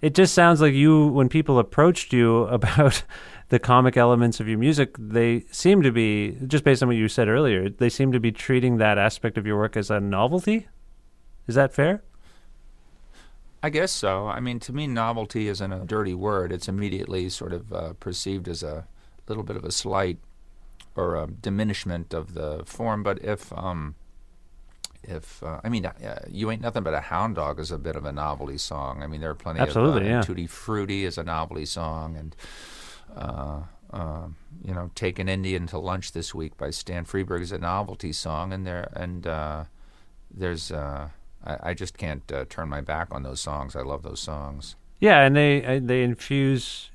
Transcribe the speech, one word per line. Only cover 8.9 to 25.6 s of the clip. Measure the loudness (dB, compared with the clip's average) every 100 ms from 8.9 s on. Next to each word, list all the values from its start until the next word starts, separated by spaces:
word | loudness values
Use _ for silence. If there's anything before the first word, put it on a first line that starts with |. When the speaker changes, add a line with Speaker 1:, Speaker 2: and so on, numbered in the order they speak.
| 4
Speaker 1:
aspect | 2 0 -4 -2
of | -2
your | 0
work | 0 -2
as | -2
a | 0
novelty. | 0 2 2 2 0 0 -2 -20 -20 -20 -20 _ -20 -18 -2
Is |
that | 2 2
fair? | 4 2 2 -6 -20 -20 -20 -20 -20 -20 -20 -20 -20 -20 -20 -20 -20 -20 -6
Speaker 2:
I | -2
guess | 0 0
so. | 0 0 0 -2
I | -4
mean, | -4 -6
to | -6
me, | -6 -4
novelty | 0 0 -2 -4 -4 -4
isn't | -4 -4
a | -6
dirty | -4 -2 -2
word. | -2 -2 0 -2
It's | -4 -4
immediately | -4 -2 -4 -4 -4 -4
sort | -6 -8
of, | -10 -8
uh, | -8 -8
perceived | -10 -10 -8 -6 -6 -6
as | -8
a | -8 -10 -12 -18 -20 -20 -10
little | -10
bit | -8 -8
of |
a | -6
slight | -6 -4 -2 -2 -4 -12 -20 -20 -20 -20 -20 -14
or | -4 -2 -2
a | -6
diminishment | -8 -6 -2 -2 -4 -6 -8 -6
of | -8 -8
the | -8 -8 -8 -12
form. | -8 -4 -2
But | -2 -4
if, | -4 -8 -8
um, | -10 -8 -6 -8 -12 -20 -20 -20 -20 -20 -20 -20 -18 -20 -18
if, | -14 -14 -14 -14
uh, | -12 -10